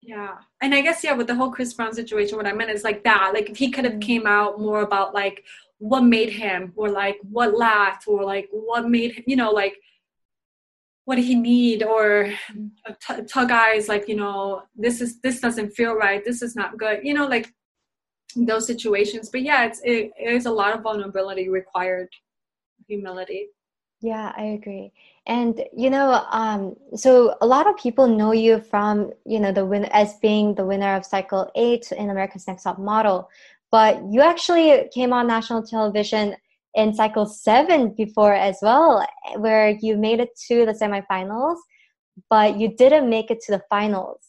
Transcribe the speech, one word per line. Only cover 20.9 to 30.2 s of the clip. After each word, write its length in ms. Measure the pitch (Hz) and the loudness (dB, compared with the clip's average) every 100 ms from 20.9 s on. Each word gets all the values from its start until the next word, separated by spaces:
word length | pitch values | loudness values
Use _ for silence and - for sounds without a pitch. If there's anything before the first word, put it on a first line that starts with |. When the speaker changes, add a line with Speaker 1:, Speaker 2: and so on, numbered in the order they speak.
| 214 202 196 190 190 185 | -6 -6 -6 -6 -6 -4
Speaker 1:
required, 600 | 190 185 180 185 185 185 - _ _ _ _ _ _ _ | -4 -4 -6 -4 -6 -8 -16 _ _ _ _ _ _ _
humility. 600 | 208 196 185 185 196 415 _ _ _ _ _ | -12 -10 -12 -10 -10 -12 _ _ _ _ _
Speaker 2:
Yeah, 320 | 226 220 214 - | -8 -8 -10 -10
I 80 | |
agree. 480 | 214 214 208 196 196 _ _ _ - | -8 -8 -10 -14 -16 _ _ _ -6
And, 380 | 240 233 226 - - | -2 -2 -4 -8 -2
you 140 | 254 | 0
know, 340 | 269 277 240 - | 2 2 2 0
um, 460 | 220 220 214 196 - _ 226 | -4 -2 -4 -6 -12 _ -2
so 400 | 254 247 233 - | 6 8 6 4
a 60 | 233 | 2
lot 220 | 262 320 | 4 4
of 80 | 403 | 0
people 320 | 247 240 262 | -2 4 4
know 240 | 220 214 | 4 2
you 280 | 226 226 220 | 4 4 4
from, 520 | 220 208 208 208 208 - | 2 -2 0 0 -2 -8
you 140 | - 214 | -6 -2
know, 140 | 202 | 0
the 120 | 196 | 0
win-, 200 | 190 202 202 | 0 -2 0
as 280 | - 208 | 2 2
being 360 | - | 2